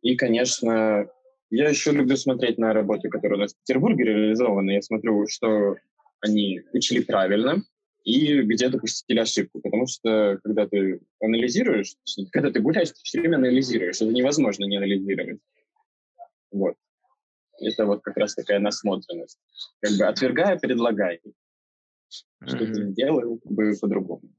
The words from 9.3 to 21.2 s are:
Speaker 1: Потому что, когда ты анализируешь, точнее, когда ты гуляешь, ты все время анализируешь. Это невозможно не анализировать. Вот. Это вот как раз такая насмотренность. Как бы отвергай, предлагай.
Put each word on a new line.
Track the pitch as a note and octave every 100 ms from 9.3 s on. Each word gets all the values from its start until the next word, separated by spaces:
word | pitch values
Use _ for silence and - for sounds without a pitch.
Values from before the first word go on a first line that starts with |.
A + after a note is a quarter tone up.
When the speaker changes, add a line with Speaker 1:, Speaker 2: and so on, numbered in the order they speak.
| - F#2+ C2+
Speaker 1:
Потому | - G#2+ B2
что, | - A2+ A2 G#2 G2
когда | G#2+ G#2+ G#2
ты | G#2 F#2+ F2+ _ _
анализируешь, | A2 A2+ B2 A#2+ B3 A2+ G2 - -
точнее, | - -
когда | - C#3+
ты | -
гуляешь, | A#2 D#3+ E3+
ты | -
все | - -
время | E4+ D#3+
анализируешь. | B2+ B2+ C3 A#2 F2+ F#2
Это | A2
невозможно | A#2+ B2+ D3+ B2 G2 G2+
не | G2+
анализировать. | G2 G2 G2 F#2 - - _ _ _ _ _ _ _ _ - _ _
Вот. | G2+ F#2 - _ _ _ _ _ _ _ -
Это | - - G#2+
вот | G2+
как | - -
раз | G#2 -
такая | - G2+
насмотренность. | G2+ G#2 G#2+ F#2 - E2+ - - _ - - _
Как | G#2 G#2
бы | G2
отвергай, | - C3 B2 F#3+ F3
предлагай. | D3 B2+ A#2 G#2 F#2+ E2+